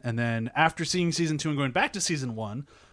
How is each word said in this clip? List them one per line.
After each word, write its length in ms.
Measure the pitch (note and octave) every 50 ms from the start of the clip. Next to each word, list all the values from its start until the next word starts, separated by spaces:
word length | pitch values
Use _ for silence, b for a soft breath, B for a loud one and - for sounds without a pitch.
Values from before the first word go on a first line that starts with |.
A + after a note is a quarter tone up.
| -
And 160 | A#2+ A2+ A#2
then 320 | A#2+ A#2 A#2 A2+ A2+ A#2+ -
after 280 | C#3+ D#3+ E3 - - E3
seeing 260 | - - F3+ F3 E3+
season 260 | D3+ - E3+ D#3 D#3
two 120 | C#3+ - D#3
and 80 | D3
going 140 | C#3 C#3 C3
back 220 | A#2 F3+ C4+ D4+ -
to 80 | F#3+
season 340 | - - E3 C#3+ C3 B2 A2
one, 320 | A2 A2 G2+ G#2+ C3+ D3 b b b b b